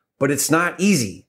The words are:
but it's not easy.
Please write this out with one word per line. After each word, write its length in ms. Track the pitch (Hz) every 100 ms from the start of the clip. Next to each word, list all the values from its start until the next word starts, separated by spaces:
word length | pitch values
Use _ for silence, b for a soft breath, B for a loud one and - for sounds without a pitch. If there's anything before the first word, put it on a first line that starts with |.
| b -
but 120 | 139
it's 180 | 143 -
not 300 | 160 175 -
easy. 480 | 196 170 104 85